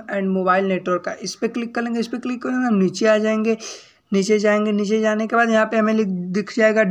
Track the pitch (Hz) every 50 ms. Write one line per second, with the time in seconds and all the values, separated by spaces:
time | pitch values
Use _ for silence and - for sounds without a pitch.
0 | - - 208 202 196 190 190 190 185 185 180 190 196 190 190 180 180 185 180 175
1 | - 190 - - - 185 - - - 220 226 233 233 226 - 240 233 240 233 233
2 | 226 233 - 240 - 247 254 240 - 254 254 254 254 247 220 196 190 180 180 -
3 | 220 220 214 214 214 214 220 220 214 226 226 220 - - - - - - _ _
4 | _ _ 202 196 190 202 214 214 202 214 208 208 214 214 208 202 208 196 220 220
5 | 220 214 214 214 226 214 247 233 233 233 220 220 220 214 226 226 214 220 220 220
6 | 220 190 185 180 175 185 180 214 202 - - 247 220 220 214 220 220 190